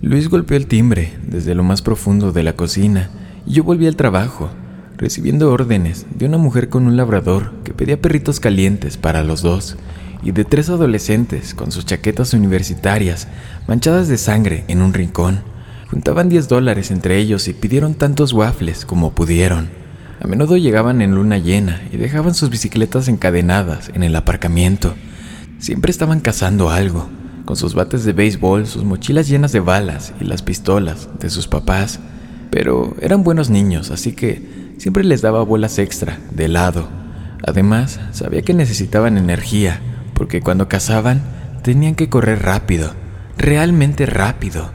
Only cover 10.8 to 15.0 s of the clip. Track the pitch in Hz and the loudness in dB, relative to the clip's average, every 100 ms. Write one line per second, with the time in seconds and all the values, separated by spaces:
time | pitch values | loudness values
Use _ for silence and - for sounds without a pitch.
10.8 | 151 107 - 107 120 76 - - 60 - | 2 2 0 0 0 -4 -8 -8 -6 -6
11.8 | - 85 107 - 123 117 101 92 90 90 | -4 -2 -2 -2 0 2 4 2 -2 -2
12.8 | 98 104 98 82 - - - - - 113 | 0 0 0 -2 -8 -14 -14 -12 -2 0
13.8 | 156 175 175 123 - 107 104 82 - 90 | 4 2 2 0 2 2 2 0 0 2
14.8 | 95 90 | 2 2